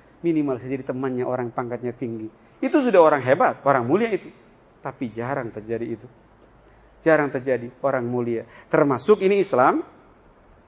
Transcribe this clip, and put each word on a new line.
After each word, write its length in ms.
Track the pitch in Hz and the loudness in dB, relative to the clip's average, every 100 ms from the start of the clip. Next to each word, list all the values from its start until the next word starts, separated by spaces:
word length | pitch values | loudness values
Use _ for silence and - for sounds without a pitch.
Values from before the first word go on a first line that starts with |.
| _ _ | _ _
Minimal 380 | 170 156 147 123 | -2 0 -2 -4
saya 160 | 131 135 | -6 -8
jadi 80 | |
temannya 400 | 131 127 135 127 | -8 -6 -4 -4
orang 240 | 123 127 120 | -4 -4 -6
pangkatnya 480 | 117 123 120 123 117 | -6 -6 -6 -8 -8
tinggi." 320 | 120 113 110 _ _ - | -8 -8 -12 _ _ -6
Itu 240 | 262 294 | 0 0
sudah 160 | 247 190 | 4 6
orang 240 | 156 147 | 6 4
hebat, 400 | 123 151 233 - | 2 2 2 0
orang 240 | 135 135 117 | 0 2 2
mulia 240 | 180 226 | 0 0
itu. 160 | 190 - - _ _ _ _ | -4 -8 -20 _ _ _ _
Tapi 240 | 139 135 120 | -14 -10 -10
jarang 380 | 113 120 139 113 | -8 -6 -6 -6
terjadi 480 | 107 107 113 113 110 | -10 -8 -8 -8 -10
itu. 80 | - _ _ _ _ _ _ _ _ _ | -14 _ _ _ _ _ _ _ _ _
Jarang 320 | 160 156 143 | 2 4 2
terjadi 320 | 135 127 123 117 - | -4 -2 -4 -4 -4
orang 240 | 139 135 120 | -2 -2 -2
mulia. 400 | 123 120 113 113 - - | -2 -2 -4 -8 -18 0
Termasuk 480 | 160 147 127 - 208 190 | 2 4 2 2 2 4
ini 160 | 202 | 2
Islam, 400 | 185 123 135 277 - - _ _ _ _ _ _ | 2 4 4 2 -4 -14 _ _ _ _ _ _